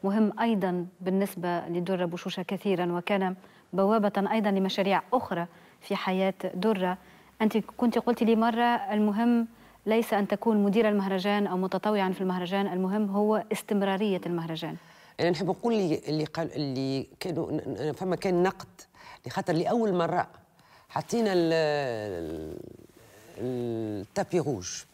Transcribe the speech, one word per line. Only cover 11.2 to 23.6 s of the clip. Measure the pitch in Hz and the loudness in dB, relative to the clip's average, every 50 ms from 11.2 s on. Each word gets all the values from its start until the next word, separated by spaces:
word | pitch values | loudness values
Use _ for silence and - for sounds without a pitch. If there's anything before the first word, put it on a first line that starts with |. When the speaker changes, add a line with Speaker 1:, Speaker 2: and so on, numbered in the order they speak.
| 180 202 202 208 208 | 0 0 2 2 0
Speaker 1:
أو | 190 180 | 0 0
متطوعًا | 185 185 185 - 185 - 214 214 202 190 185 | -2 -2 0 -2 -2 0 0 0 2 2 0
في | 185 190 | 0 -2
المهرجان، | 196 185 180 180 180 175 190 196 196 | -2 -2 0 -2 -2 -2 0 0 0
المهم | 196 175 185 185 185 196 214 214 196 | 0 0 -2 0 0 0 0 0 0
هو | 190 202 208 214 214 208 - - | 2 2 2 4 2 2 0 -2
استمرارية | 220 - - - 220 202 196 196 190 190 220 208 190 180 - | -6 -6 -2 -2 0 0 2 2 0 0 0 0 0 0 -2
المهرجان". | 180 175 170 165 165 160 160 170 156 160 170 - - - - - - - - | -2 -2 -2 -2 -4 -6 -6 -6 -8 -8 -10 -14 -20 -20 -20 -20 -18 -4 -2
Speaker 2:
أنا | 151 175 | 0 0
نحب | 180 151 196 | 0 0 0
نقول | 165 185 - - 240 233 | -2 -2 -2 0 0 2
لي | 214 190 160 151 - - | 2 2 0 0 -2 -2
اللي | 143 151 156 151 | -4 -2 -2 -2
قال، | 147 - 165 165 139 - | -4 -4 -6 -6 -4 -4
اللي | - 151 139 131 131 135 135 135 135 - - - _ | -4 -4 -2 -2 -2 -2 -2 -2 -2 -4 -6 -12 _
كانوا | - 185 160 151 160 85 | -8 -6 -4 -4 -4 -2
ن-، | 135 156 - - 123 95 131 156 | -4 -4 -4 -6 -6 -4 -4 -4
ن-، | 139 | -4
فما | - 190 185 175 | -4 -2 -4 -4
كان | 165 - 196 180 175 180 | -2 0 0 2 4 2
نقد، | 190 196 - - - - - - _ _ - - - - - _ | 2 0 -4 -18 -20 -20 -20 -20 _ _ -20 -20 -20 -20 -14 _
لخاطر | 127 - 190 190 - 165 | -6 -6 -4 -2 0 0
لأول | 160 165 - 214 240 226 208 185 | 0 2 2 2 2 2 2 2
مرة | 180 170 165 165 180 - - - - - _ _ _ _ _ - - - _ | 2 0 0 0 -2 -2 -4 -8 -20 -20 _ _ _ _ _ -20 -20 -20 _
حطينا | - - 165 - - 233 226 202 190 | -8 -8 -4 -2 0 2 2 2 4
ال-، | 180 170 165 165 | 2 2 4 2
ال-، | 165 156 151 147 147 139 127 117 110 107 104 92 85 82 78 80 78 78 78 76 - - - - - - - - - - - - - - - - | 2 2 2 2 0 0 -2 -2 -4 -4 -4 -4 -4 -4 -6 -6 -8 -8 -10 -10 -12 -14 -16 -18 -20 -20 -20 -20 -20 -20 -20 -20 -20 -20 -20 -12
التابي | - 110 127 127 123 | -8 -6 -6 -4 -4